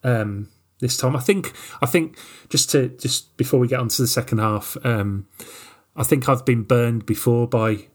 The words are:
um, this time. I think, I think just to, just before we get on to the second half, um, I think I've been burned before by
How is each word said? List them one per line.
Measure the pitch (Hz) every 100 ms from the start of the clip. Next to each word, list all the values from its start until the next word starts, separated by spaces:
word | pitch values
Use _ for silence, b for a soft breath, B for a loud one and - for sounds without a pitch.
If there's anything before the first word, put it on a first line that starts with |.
um, | 127 120 104 101 107 _ _ -
this | 127 -
time. | 127 143
I |
think, | 123 196 - B B B
I | 123
think | 180 160 - B B B
just | 123 -
to, | 147 123
just | - 123 - - -
before | - 135
we | 123
get | 127
on | 117
to | -
the | 120
second | - - 110
half, | 110 107 - -
um, | 127 113 101 101 98 B B B B B B -
I |
think | 120 143 127
I've | 127 131
been | 117
burned | 104 120 120 117 104
before | 110 - 120 120
by | 117 110 107 -